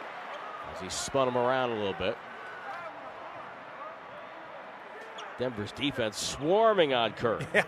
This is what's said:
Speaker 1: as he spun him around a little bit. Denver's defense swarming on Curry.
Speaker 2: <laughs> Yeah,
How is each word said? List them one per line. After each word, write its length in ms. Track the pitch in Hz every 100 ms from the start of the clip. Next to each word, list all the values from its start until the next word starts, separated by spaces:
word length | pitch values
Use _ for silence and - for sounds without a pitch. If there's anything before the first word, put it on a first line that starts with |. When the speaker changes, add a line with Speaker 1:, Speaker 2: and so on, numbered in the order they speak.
| - - - - - - -
Speaker 1:
as 60 | -
he 80 | 92
spun 400 | - - 139 127
him 80 | 123
around 340 | 120 131 123
a 40 |
little 180 | 113 101
bit. 220 | 92 92 - - - - - - - - - - - - - - - - - 622 - - - - - - - - - - - - - - -
Denver's 340 | 127 107 104
defense 460 | - 139 131 110 -
swarming 720 | - - 147 202 226 202 151
on 200 | 127 110
Curry. 340 | 98 120 92 135
Speaker 2:
<laughs> 40 |
Yeah, 80 | 208